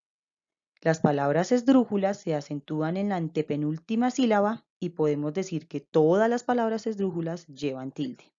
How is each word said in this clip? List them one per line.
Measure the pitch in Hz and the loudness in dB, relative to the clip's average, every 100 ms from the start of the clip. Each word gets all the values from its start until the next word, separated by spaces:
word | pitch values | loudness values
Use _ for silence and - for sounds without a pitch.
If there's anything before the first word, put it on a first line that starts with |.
| _ _ _ _ _ _ _ _ | _ _ _ _ _ _ _ _
Las | 160 - | -2 2
palabras | 160 143 143 151 190 | 2 2 2 0 2
esdrújulas | 247 233 269 226 202 190 202 | 2 4 4 4 0 -2 -4
se | 170 147 | -4 -4
acentúan | - 147 - 156 156 190 | -4 -10 -6 -4 -2 -2
en | 202 | -2
la | 185 | -2
antepenúltima | 160 160 151 147 151 160 - 226 247 | -2 -4 -2 -2 -2 -4 -4 0 0
sílaba | 247 240 208 208 226 _ - | 2 2 4 2 -2 _ -8
y | 175 | -8
podemos | 170 151 147 147 | -2 0 0 -2
decir | 156 185 160 - | -4 -4 -6 -6
que | 143 | -10
todas | - 165 156 190 226 | 0 4 4 4 4
las | 240 - | 0 0
palabras | 247 226 226 226 | 0 0 -2 -6
esdrújulas | 202 190 165 165 170 - | -4 -4 -2 -6 -8 -12
llevan | 135 143 131 135 | -6 -6 -4 -10
tilde. | 143 131 120 - | -6 -8 -8 -20